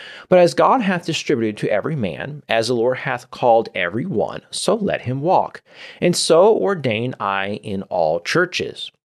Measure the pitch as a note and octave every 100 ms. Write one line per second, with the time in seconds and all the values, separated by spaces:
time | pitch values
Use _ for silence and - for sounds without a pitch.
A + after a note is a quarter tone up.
0 | - - - F3+ F3 E3+ D#3+ B3+ G3 F3+
1 | F3 D#3 - C3+ A2+ G#2 D3+ G#2 A#2+ D#3
2 | G2 - - D3 - A2+ A2+ B2 A#2 B2
3 | D3 B2 - - B2 A2+ G#2+ - F2 G#2
4 | F3 A#2 D#2 - - - - G#3+ G3+ D2+
5 | - C3 D3+ E3+ - - _ - - -
6 | F3 - - D#3+ - - F#2+ E3 C3+ G#2+
7 | B2 - G2+ G2 F#2+ G#2 - G2 - F2+
8 | D#2+ E2+ - D#3+ F3 - - - - _